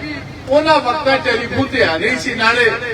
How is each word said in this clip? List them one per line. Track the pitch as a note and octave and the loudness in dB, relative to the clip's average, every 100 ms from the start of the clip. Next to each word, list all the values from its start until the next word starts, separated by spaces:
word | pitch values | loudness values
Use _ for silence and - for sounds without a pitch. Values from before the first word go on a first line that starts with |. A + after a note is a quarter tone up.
| D4+ D4 - - - | -6 -10 -12 -12 0
ਉਹਨਾਂ | C#4+ D#4+ D4+ | 2 4 4
ਵਕਤਾਂ | B3 B3 C4+ C4+ | 2 0 0 0
ਟੈਲੀਫੋਨ | C4 A#3 A#3+ B3 C4+ | 0 -2 -2 -2 -2
ਤੇ | C4+ | 0
ਆ | G3 D#3+ | 0 2
ਨਹੀਂ | G#3+ B3+ | 0 -2
ਸੀ, | - | -4
ਨਾਲੇ | A3 A#3 A#3+ A#3+ A#3 A#3+ | 0 2 2 2 0 -4